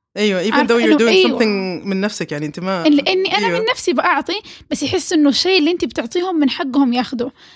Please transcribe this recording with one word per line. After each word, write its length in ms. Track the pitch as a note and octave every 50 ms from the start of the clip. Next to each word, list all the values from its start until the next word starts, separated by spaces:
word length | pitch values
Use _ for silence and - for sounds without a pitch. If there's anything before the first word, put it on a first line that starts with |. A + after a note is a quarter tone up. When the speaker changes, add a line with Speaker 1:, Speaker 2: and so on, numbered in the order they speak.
| _ _ -
Speaker 1:
أيوة، 260 | G3 G#3 G#3+ F#3+ F3+ E3+
even 100 | G#3+ A3
Speaker 2:
عارفة 140 | C#4+ D4
Speaker 1:
though 140 | G3+ A#3 A#3
you're 40 | A#3
Speaker 2:
إنه 140 | D#4+ D#4 C#4+
Speaker 1:
doing 100 | A3+ A#3
Speaker 2:
أيوة. 300 | F4+ F#4+ F#4 - C4+ B3
Speaker 1:
something 480 | A#3 G#3+ G3+ G3 F#3+ F#3 F3+ D3+ -
من 140 | G3 F#3+ F#3+
نفسك، 320 | G3 G#3+ G#3 - F3 - D#3
يعني 140 | D3 D#3
أنت 140 | D3 - -
ما 240 | E3+ F#3+ G3 F3+ E3
Speaker 2:
إن-، 240 | D#4 D4 C#4+ C#4 F#4+
إني 280 | F#4+ F#4 F#4+ F#4+ - G#4
أنا 80 | G#4
Speaker 1:
أيوة. 120 | A#4 B4+ B4+
Speaker 2:
من 60 | A4 A4+
نفسي 220 | B4+ - - - C#4
بأعطي، 480 | B3 - F4 E4 C#4 - - F4 G#4 - - - - - -
بس 120 | D4+ C#4 D4
يحس 300 | C4+ - F4+ C#4 - F#4
إنه 160 | D#4 D4 C#4+
الشيء 300 | B3+ - - F4+ F#4+ F#4
اللي 120 | D4 D#4
أنت 140 | F4+ E4 -
بتعطيهم 560 | A#3+ - D#4+ A#3 A#3 - F4+ F4 F#4+ F4+ D#4
من 100 | D4 B3+
حقهم 420 | - - F4 C4+ A#3+ C#4+ C#4 B3 A#3+
ياخدوا، 380 | B3 A#3 - - A3+ A#3 C#4 - _ - - -